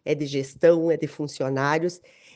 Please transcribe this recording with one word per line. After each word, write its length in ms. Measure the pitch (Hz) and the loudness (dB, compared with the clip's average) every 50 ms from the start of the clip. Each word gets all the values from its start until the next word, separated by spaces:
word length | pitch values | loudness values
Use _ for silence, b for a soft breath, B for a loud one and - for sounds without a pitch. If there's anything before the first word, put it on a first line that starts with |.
| b | b
é 80 | - 151 | -4 -4
de 140 | 143 151 | -2 -4
gestão, 640 | 139 139 139 131 135 - - - 165 170 165 165 170 | -4 -4 -4 -6 -6 -6 2 4 4 6 6 4 0
é 60 | 160 | 0
de 100 | 160 - | 0 -2
funcionários, 920 | 143 - - 151 143 - - 139 131 135 135 139 143 151 160 165 175 170 - b b b b b b b | -6 -6 -8 -8 -8 -6 -6 -4 -4 -2 0 0 2 2 0 0 -2 -6 -8 b b b b b b b